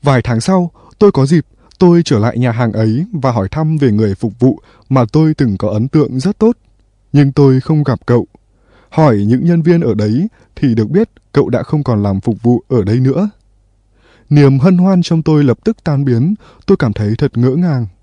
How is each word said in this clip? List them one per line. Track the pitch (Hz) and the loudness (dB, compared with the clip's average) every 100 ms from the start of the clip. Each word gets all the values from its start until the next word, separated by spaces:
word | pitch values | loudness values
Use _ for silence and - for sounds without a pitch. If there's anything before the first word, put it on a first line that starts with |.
Vài | 143 131 | 2 0
tháng | 120 117 | 0 -4
sau, | - 190 175 _ _ _ | 0 0 -2 _ _ _
tôi | 202 | 2
có | 139 135 | 2 0
dịp, | 165 - _ _ _ | 0 -2 _ _ _
tôi | 180 170 | 4 4
trở | 165 120 | 2 0
lại | 113 117 | 0 -2
nhà | 123 | -2
hàng | 113 120 | -2 -4
ấy | 101 110 117 196 | -2 -2 -2 -4
và | 185 131 | -4 -2
hỏi | 120 95 | -2 -4
thăm | 151 156 156 | -4 -2 0
về | 139 | 0
người | 104 110 | 0 -2
phục | 95 117 - | -2 -8 0
vụ | 131 107 _ _ _ | 0 0 _ _ _
mà | 131 120 | -2 0
tôi | 156 156 | 0 0
từng | 156 131 98 | 0 -2 -2
có | 107 | -4
ấn | 107 123 | -2 0
tượng | 156 127 127 | 0 0 -2
rất | 156 208 | -4 0
tốt. | 220 240 _ _ _ _ _ | 0 0 _ _ _ _ _
Nhưng | 143 139 | 2 2
tôi | 135 139 131 | 4 2 2
không | - 156 | 0 -2
gặp | 143 120 - | -2 -4 0
cậu. | 120 - _ _ _ _ _ _ | -2 -2 _ _ _ _ _ _
Hỏi | - 156 107 | 0 2 2
những | 101 127 | 0 0
nhân | 170 170 | 2 0
viên | 160 170 | 2 2
ở | - | 0
đấy | 104 107 117 202 _ _ - | -2 -2 -2 -4 _ _ -4
thì | 139 | -2
được | 113 107 | 0 0
biết | 165 220 _ _ | -2 -2 _ _
cậu | - - | -8 -4
đã | 120 | -4
không | - 151 | -4 -6
còn | 135 110 | -2 -2
làm | 101 95 | -2 -2
phục | - 101 | -4 -4
vụ | 117 120 _ | -2 -2 _
ở | 123 | -4
đây | 98 117 | -2 0
nữa. | 127 160 208 _ _ _ _ _ _ _ _ _ _ | 0 -2 -4 _ _ _ _ _ _ _ _ _ _
Niềm | 143 139 135 | 4 4 4
hân | 165 180 | 2 2
hoan | 185 185 | 2 0
trong | 170 165 | 0 -2
tôi | 160 151 | 0 2
lập | 143 110 | 2 0
tức | - 233 | -4 -4
tan | - 139 | -4 -2
biến, | 139 117 151 208 - _ - | 0 0 -2 -4 -10 _ -2
tôi | 196 | 0
cảm | 123 | 0
thấy | 104 101 113 | -4 -4 -2
thật | 110 - | -4 -2
ngỡ | 123 | -2
ngàng. | 139 180 135 107 _ | 0 -2 -4 -6 _